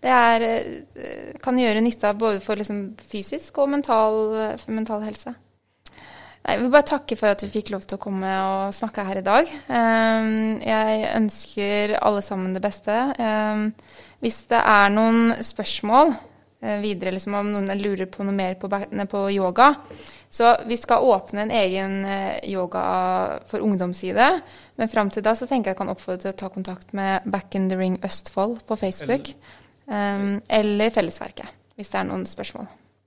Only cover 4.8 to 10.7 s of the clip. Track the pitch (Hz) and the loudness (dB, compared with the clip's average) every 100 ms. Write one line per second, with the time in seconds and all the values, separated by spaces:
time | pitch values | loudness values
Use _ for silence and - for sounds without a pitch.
4.8 | 220 214 214 208 - 247 _ _ _ _ | -4 -4 -6 -10 -12 -16 _ _ _ _
5.8 | - - - - - - - 208 247 285 | -20 -20 -20 -20 -20 -12 -2 0 4 4
6.8 | 294 285 - 220 214 202 202 214 214 202 | 4 -2 -4 0 0 0 -2 -6 -6 -10
7.8 | - 190 - 190 190 190 190 190 196 196 | -8 -10 -6 -4 -2 -2 -2 -2 -4 -4
8.8 | 226 220 190 196 185 220 330 294 - 247 | -6 -6 -4 -4 4 4 4 -2 -4 0
9.8 | 226 226 226 220 220 220 220 220 - | 2 4 4 2 2 0 0 -2 0